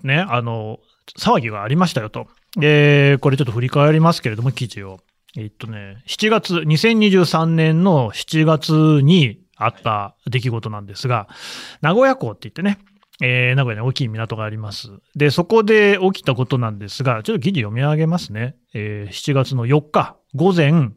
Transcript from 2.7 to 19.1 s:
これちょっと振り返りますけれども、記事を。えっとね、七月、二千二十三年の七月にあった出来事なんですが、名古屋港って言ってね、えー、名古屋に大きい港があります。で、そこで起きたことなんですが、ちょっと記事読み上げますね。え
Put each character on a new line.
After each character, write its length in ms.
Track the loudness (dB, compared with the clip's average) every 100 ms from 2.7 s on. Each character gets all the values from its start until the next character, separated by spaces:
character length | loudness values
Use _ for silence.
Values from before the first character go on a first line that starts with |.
| 4 6 6 4 4
こ 100 | 2
れ 60 | 0
ち 60 |
ょ 20 |
っ 20 | 0
と 60 |
振 80 | -2
り 80 | -2
返 220 | 2 4
り 80 | 4
ま 120 | 4
す 100 | 2
け 80 | -4
れ 60 | -2
ど 60 |
も、 80 | -4
記 160 | -4 -8
事 160 | -10
を。 160 | -14 -18 _ _ _ -14
え 100 | -14
っ 40 |
と 160 | -12 -14
ね、 360 | -14 -16 -18 -14
七 240 | -4 0
月、 340 | 0 0 -2
二 140 | 0 2
千 200 | 2 4
二 120 | 4
十 160 | 4 4
三 280 | 2 0
年 300 | 2 2 2
の 260 | 4 2 0
七 320 | -4 -4 0
月 280 | 2 2 2 2 4 4
に 380 | 6 4 2 -2 _ -6
あ 120 | -4
っ 60 | -4
た 340 | -4 -4 -6 -12 -6
出 140 | -4
来 80 | -2
事 220 | -4 -6
な 100 | -10
ん 60 | -12
で 80 |
す 120 | -8 -4
が、 220 | -4 -6 -14 -18 -16 -18 -6
名 140 | 0
古 120 | 2 2
屋 100 | 0
港 140 | -6
っ 20 |
て 160 | -10 -14
言 20 |
っ 20 |
て 100 | -6
ね、 160 | -4 -4 _ _ _ _
え 320 | -2 0 0
ー、 20 |
名 100 | 0
古 120 | 0 -2
屋 60 |
に 40 | -6
大 60 |
き 120 | -4
い 40 | -6
港 280 | -6 -8 -8
が 80 |
あ 60 | -8
り 60 | -8
ま 160 | -12
す。 160 | -14 -16 -20 _ -2
で、 140 | 0
そ 140 | 2
こ 200 | 2 2
で 340 | 4 4 4 4
起 220 | 0 0
き 20 |
た 100 | -2
こ 120 | -2 -2
と 100 | -2
な 140 | -2
ん 80 | -6
で 100 | -12
す 140 | -6
が、 200 | -2 -2
ち 80 | -2
ょ 40 |
っ 20 | -4
と 40 |
記 120 | -2
事 80 | -2
読 140 | -4
み 80 | -2
上 120 | -2 0
げ 100 | 0
ま 120 | -2
す 140 | -4
ね。 240 | -8 -8 -10 _
え 360 | -10 -8 -8 -10